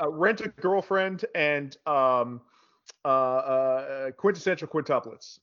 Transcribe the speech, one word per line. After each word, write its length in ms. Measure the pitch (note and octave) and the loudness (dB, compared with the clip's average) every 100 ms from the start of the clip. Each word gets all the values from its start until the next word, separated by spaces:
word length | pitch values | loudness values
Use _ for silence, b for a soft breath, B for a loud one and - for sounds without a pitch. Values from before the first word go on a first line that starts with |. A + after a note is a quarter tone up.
uh, 80 | D3+ | -4
Rent 320 | D#3 G3 G#3+ | 2 2 2
a 60 | G#3+ | -6
Girlfriend 760 | - F#3 G3 F#3 F#3+ F#3+ F#3 - E3+ | -4 0 0 2 0 0 -4 -6 0
and, 420 | D3 C#3+ C#3 - D#3 | 0 0 -4 -8 0
um, 560 | C#3+ C3 B2 A#2+ A#2+ _ _ _ _ - - | 2 4 2 0 -6 _ _ _ _ -20 -8
uh, 40 | C#3 | 0
uh, 1040 | C3 C3 C3 C3+ C3 C3 C3 C#3 C3+ C3+ | 2 2 0 2 0 2 0 -4 -8 -8
Quintessential 560 | - G3+ F3 F#3+ F3 D#3 | 0 0 2 -2 -2 -2
Quintuplets, 720 | D#3 C#3+ B2 A2+ - - - | -6 0 -2 -2 -16 -20 -20